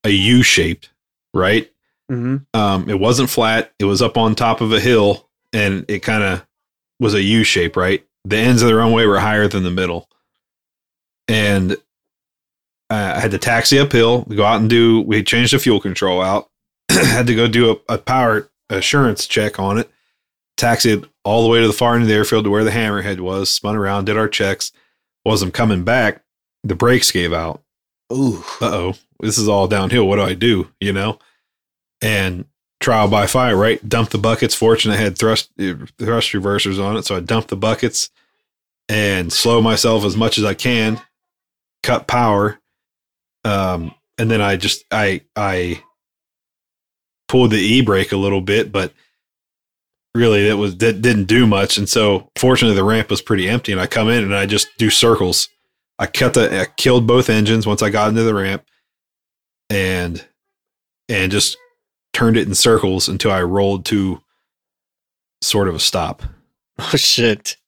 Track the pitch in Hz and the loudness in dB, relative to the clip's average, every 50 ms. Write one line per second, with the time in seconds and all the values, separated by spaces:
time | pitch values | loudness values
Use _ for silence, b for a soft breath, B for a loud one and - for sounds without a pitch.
0 | - 110 101 95 92 110 123 123 120 - - - 85 82 80 - - _ _ _ | 2 2 2 2 4 4 4 4 4 4 2 0 0 -2 -4 -8 -12 _ _ _
1 | _ _ _ _ _ _ - 92 92 95 107 113 110 _ _ _ _ _ _ _ | _ _ _ _ _ _ -2 0 2 2 2 0 -2 _ _ _ _ _ _ _
2 | _ - 131 120 120 127 135 139 139 _ - 110 104 101 98 95 - - 104 95 | _ -8 -8 -6 -4 -4 -4 -6 -6 _ -2 -2 0 0 0 -2 -2 -4 -2 0
3 | 98 117 123 127 131 117 - - 113 110 113 113 113 - _ _ 104 98 101 95 | 0 0 2 0 0 -2 0 0 0 2 0 0 -2 -4 _ _ -2 -2 0 0
4 | 120 113 - 120 113 110 107 - 120 113 113 - 117 110 113 107 95 127 123 110 | 0 0 0 0 0 0 0 0 0 0 0 -2 -2 0 0 0 2 2 4 4
5 | 101 104 101 - _ _ _ _ _ _ - 110 104 98 98 92 - - 104 95 | 4 2 0 -2 _ _ _ _ _ _ -4 -2 -2 0 -2 -4 -6 -6 -8 -6
6 | - - 110 107 104 95 92 87 - _ _ _ _ _ _ _ _ _ _ _ | -4 -4 -2 -2 -2 -2 -4 -6 -10 _ _ _ _ _ _ _ _ _ _ _
7 | 123 107 104 104 98 98 113 113 107 - - 95 85 82 - 92 90 92 98 - | -2 0 0 0 2 2 2 2 2 2 0 0 -2 -2 -2 -2 0 0 -2 -2
8 | _ _ _ _ _ 98 107 110 113 123 127 113 120 117 110 110 117 113 113 113 | _ _ _ _ _ -4 -2 0 2 2 4 4 4 4 4 4 4 4 4 4
9 | 113 104 101 95 101 107 107 107 104 98 - 98 92 90 87 92 92 87 85 85 | 4 2 2 2 0 0 0 0 0 0 0 -2 -4 -2 -2 -4 -4 -4 -4 -8
10 | - _ _ _ _ _ _ _ _ _ _ _ _ _ _ _ _ _ _ _ | -10 _ _ _ _ _ _ _ _ _ _ _ _ _ _ _ _ _ _ _
11 | _ _ _ _ _ - 113 110 104 104 101 98 92 90 - - _ _ _ _ | _ _ _ _ _ -2 0 0 2 2 2 0 0 -2 -4 -6 _ _ _ _
12 | _ _ _ _ _ _ _ _ _ _ _ _ _ _ _ _ _ _ 110 107 | _ _ _ _ _ _ _ _ _ _ _ _ _ _ _ _ _ _ -4 -4
13 | 101 95 - 85 98 107 98 87 - 123 117 117 113 - 135 135 143 143 139 120 | -2 -4 -4 -2 -2 -2 -4 -2 -2 0 0 0 2 2 4 4 2 4 4 4
14 | 113 117 123 123 - - 107 101 101 104 117 107 110 110 120 117 117 117 113 113 | 4 4 2 0 -2 -4 -2 0 2 2 2 2 2 2 4 6 6 6 4 4
15 | - - 107 107 98 - - 117 123 117 - 131 - 127 110 98 - 98 90 - | 2 0 0 0 0 0 0 0 2 2 0 2 2 2 0 2 0 -4 -4 -2
16 | 101 95 90 90 92 92 98 104 - _ _ _ _ _ _ _ _ - - 190 | -2 0 0 0 0 0 -2 -2 -4 _ _ _ _ _ _ _ _ -2 0 0
17 | 165 123 113 120 123 123 117 110 117 117 110 120 117 113 107 - _ - 113 101 | 2 2 2 0 0 0 2 2 2 2 2 2 2 2 2 0 _ -8 -8 -6
18 | _ - 127 131 123 113 107 107 104 _ _ _ _ _ 107 95 90 - - 143 | _ -2 0 0 2 2 0 -2 -4 _ _ _ _ _ -6 -4 -2 0 2 2
19 | 139 117 104 - - - - 117 107 104 - - 98 98 101 113 - - _ _ | 2 2 0 -2 -6 -4 -2 -2 -2 -2 -4 -4 -4 -2 -2 -2 -4 -6 _ _
20 | _ _ _ _ _ _ _ _ _ _ _ - - 117 113 - - 117 107 104 | _ _ _ _ _ _ _ _ _ _ _ -2 0 0 2 2 2 0 0 0
21 | - _ _ _ _ 101 107 117 113 113 117 117 113 107 104 - 127 120 120 120 | -2 _ _ _ _ 0 2 2 4 4 4 4 4 2 2 2 0 2 2 2
22 | 117 110 107 107 107 - 117 110 107 101 101 107 110 107 101 117 113 107 104 101 | 2 2 2 2 2 2 0 0 0 0 0 0 0 0 0 -2 -2 -2 -4 -4
23 | 92 101 98 90 90 92 95 98 98 - - - - 104 107 107 101 98 101 101 | -4 -6 -8 -6 -6 -6 -4 -4 -4 -4 -4 -4 -4 -4 -4 -2 -2 -2 -4 -4
24 | 98 101 104 110 110 107 - - 107 98 98 - - - _ _ _ _ _ _ | -2 -2 -2 -2 -2 -2 -2 -2 -2 -2 -2 -4 -8 -12 _ _ _ _ _ _
25 | _ _ _ _ _ 107 110 101 98 90 - - 120 107 101 90 87 98 120 127 | _ _ _ _ _ -2 -2 0 -2 -4 -2 0 0 0 0 0 0 0 0 0
26 | 113 104 - - _ _ _ _ _ _ _ _ - 104 92 87 120 120 127 127 | 0 -2 -2 -6 _ _ _ _ _ _ _ _ -6 -6 -4 0 2 2 2 2
27 | - - - 92 87 85 85 82 82 82 - - _ _ _ _ _ _ _ _ | 2 0 -2 -2 -2 -2 -4 -4 -6 -8 -10 -12 _ _ _ _ _ _ _ _
28 | _ _ 120 131 139 123 104 85 - - - - 117 117 - 95 87 92 95 - | _ _ -4 -2 -2 -2 -2 -4 -10 -16 -8 -6 -4 -4 -2 -2 -4 -6 -6 -8
29 | _ _ _ _ - 110 101 113 107 107 104 101 95 92 107 98 95 92 120 123 | _ _ _ _ -6 -4 -2 0 0 2 2 2 2 2 0 -2 0 0 2 2
30 | 107 95 101 104 98 92 95 90 113 120 110 92 85 - _ _ 98 101 95 98 | 2 2 2 0 0 -2 -2 0 0 0 0 0 -2 -6 _ _ -6 -4 -4 -4
31 | 98 107 - _ _ _ _ _ _ _ _ _ _ _ _ _ _ _ _ _ | -4 -6 -8 _ _ _ _ _ _ _ _ _ _ _ _ _ _ _ _ _
32 | - 110 107 98 95 92 90 90 - _ _ _ _ _ _ _ - - 117 110 | -4 -2 0 0 -2 -2 -6 -8 -12 _ _ _ _ _ _ _ -2 0 2 2
33 | 107 98 110 104 101 - - 131 127 123 107 92 104 113 110 - - 104 117 117 | 2 2 2 2 0 2 0 0 2 2 2 2 2 2 0 -2 -2 -4 -2 -2
34 | 113 - - 104 101 110 113 - 127 117 - - 113 113 117 113 - 110 104 101 | -2 -2 -2 -2 0 0 0 0 0 -2 -2 0 2 2 2 2 0 -2 0 0
35 | 107 101 92 - 113 110 113 110 - _ _ - 98 95 85 71 - - _ _ | -2 -2 -2 0 0 0 0 -2 -4 _ _ -6 -6 -6 -6 -8 -14 -20 _ _
36 | 104 107 117 117 113 - - 101 92 101 101 98 - 101 95 98 98 101 107 110 | -6 -4 -2 -2 -2 -2 -4 -4 -2 -2 -2 -2 -2 -2 -4 -4 -4 -4 -4 -6
37 | 90 - 101 92 87 - 113 113 - - - 98 104 110 113 - - 117 - - | -4 -4 -6 -6 -4 -2 -2 -4 -2 -4 -6 -4 -2 -2 -2 0 -2 -4 -2 -4
38 | - - _ _ _ _ _ _ _ _ _ _ _ _ _ _ _ - 107 107 | -8 -8 _ _ _ _ _ _ _ _ _ _ _ _ _ _ _ -4 -2 0
39 | 104 101 98 92 87 87 - - - 117 117 117 110 113 110 - - 117 113 107 | 0 0 0 -2 -4 -4 -4 -2 0 2 2 4 2 2 0 2 2 0 0 0
40 | 101 101 90 107 113 110 - - 104 104 95 - - 127 120 113 110 110 110 110 | 0 -2 -2 0 -2 0 0 -2 -2 -2 -4 -4 -4 -2 0 0 0 -2 -4 -6
41 | - _ _ _ _ _ _ _ _ _ _ _ _ _ _ _ - - 123 113 | -10 _ _ _ _ _ _ _ _ _ _ _ _ _ _ _ -4 -2 -2 -2
42 | - - - 123 120 110 104 101 101 107 104 _ _ _ _ _ _ _ _ _ | -2 -2 -2 0 2 2 2 0 0 -2 -4 _ _ _ _ _ _ _ _ _
43 | _ _ _ _ _ _ _ _ - 113 101 98 95 92 90 87 82 80 - _ | _ _ _ _ _ _ _ _ -4 -4 -2 -2 -2 -2 -4 -6 -8 -10 -14 _
44 | _ _ _ - 113 113 113 107 101 101 98 90 - - - - _ _ - 107 | _ _ _ -4 -2 0 0 0 0 0 -2 -2 -2 -6 -6 -6 _ _ -4 -2
45 | 104 98 95 - _ _ _ 107 104 98 92 90 90 87 85 - - _ _ _ | 0 -2 -2 -4 _ _ _ -4 -4 -2 -2 -4 -4 -4 -6 -10 -12 _ _ _
46 | _ _ _ _ _ _ _ _ _ _ _ _ _ _ _ _ _ _ _ _ | _ _ _ _ _ _ _ _ _ _ _ _ _ _ _ _ _ _ _ _
47 | _ _ _ _ _ - - 127 127 113 107 104 95 107 117 131 127 107 98 95 | _ _ _ _ _ 0 2 4 4 4 2 2 2 2 2 2 4 2 2 0
48 | 95 - 101 98 98 101 98 98 92 98 101 113 - - - 98 92 87 _ _ | 0 -2 -2 -2 -2 -2 -2 -2 -2 0 0 -2 -2 -2 -4 -4 -4 -4 _ _
49 | _ _ _ _ _ _ _ _ _ _ _ _ _ _ _ _ _ _ _ _ | _ _ _ _ _ _ _ _ _ _ _ _ _ _ _ _ _ _ _ _
50 | _ _ _ 113 120 113 107 104 101 104 107 101 104 98 90 90 110 113 107 95 | _ _ _ 2 2 4 4 4 2 2 0 0 -2 -4 -2 0 -2 -2 0 0
51 | 110 123 117 104 98 95 110 123 123 110 101 98 98 - - - 104 - - 117 | 0 2 2 2 0 2 2 4 4 4 2 2 0 0 -2 -4 -2 -2 0 0
52 | 110 104 98 90 - _ _ - - 127 127 123 123 113 104 98 95 104 110 110 | 2 2 0 -2 -4 _ _ 0 2 2 2 4 2 2 2 2 2 2 0 0
53 | 104 - 104 - - - 113 98 90 95 113 123 - - 101 92 92 - - 120 | 0 -2 -4 -6 -2 -2 -2 -2 0 -2 -2 -4 -4 -4 -4 -4 -4 -2 -2 -2
54 | 107 110 117 120 104 95 101 101 98 98 107 98 - - _ - 117 107 - - | 0 2 2 0 0 0 -2 -2 -2 -2 -2 -2 -4 -6 _ -2 -2 0 2 2
55 | 120 117 113 107 101 90 82 - - - _ _ _ _ _ _ _ _ _ - | 4 2 2 2 0 -2 -2 -2 -4 -6 _ _ _ _ _ _ _ _ _ -8
56 | 98 - - - 135 123 - 127 113 - - 95 92 - _ - - 135 123 123 | -8 -6 -2 0 0 2 2 2 2 2 0 -2 -4 -4 _ -2 0 2 2 4
57 | 117 113 120 127 123 - 110 107 107 104 113 113 104 110 104 101 110 104 104 107 | 4 4 2 2 2 2 0 2 2 2 0 0 0 -2 -2 0 0 0 0 0
58 | 107 107 107 113 113 113 107 101 98 95 98 - _ _ _ _ _ _ _ _ | 0 0 0 0 0 0 0 -2 -2 -4 -6 -8 _ _ _ _ _ _ _ _
59 | _ _ _ _ _ _ _ _ _ _ _ _ _ _ 104 98 95 92 92 90 | _ _ _ _ _ _ _ _ _ _ _ _ _ _ -2 -2 0 -2 -2 -4
60 | 90 87 85 85 - _ _ _ _ _ _ _ _ _ _ _ _ _ _ _ | -4 -6 -8 -10 -14 _ _ _ _ _ _ _ _ _ _ _ _ _ _ _
61 | _ - 113 98 95 92 98 104 - - - _ _ _ _ _ _ _ _ _ | _ -6 -2 -2 -2 0 0 -2 -2 -2 -6 _ _ _ _ _ _ _ _ _
62 | _ _ - - 123 113 113 117 92 101 95 - - 120 113 104 - 95 95 92 | _ _ -4 0 2 4 4 2 0 0 -2 0 4 4 4 4 2 0 -2 -2
63 | - - 95 101 - 110 95 95 90 87 92 98 98 98 98 95 - - 110 101 | -2 -4 -4 -2 -2 0 0 0 -2 0 0 0 0 0 -2 -4 -4 -2 -2 -2
64 | 95 95 87 - _ _ _ _ _ _ _ _ _ _ _ _ _ _ _ _ | -2 -2 -6 -8 _ _ _ _ _ _ _ _ _ _ _ _ _ _ _ _
65 | _ _ _ _ _ _ _ _ - - - 107 98 95 85 76 - - - 92 | _ _ _ _ _ _ _ _ -6 -2 0 0 0 0 -2 -2 -4 -2 -2 -2
66 | 82 - - _ - - - _ _ _ _ _ _ _ _ - - - - 143 | -4 -6 -8 _ -14 -16 -16 _ _ _ _ _ _ _ _ -14 -6 -2 -2 0
67 | - - - - 117 113 104 - _ - - _ _ | 0 0 0 2 2 0 0 -2 _ -14 -14 _ _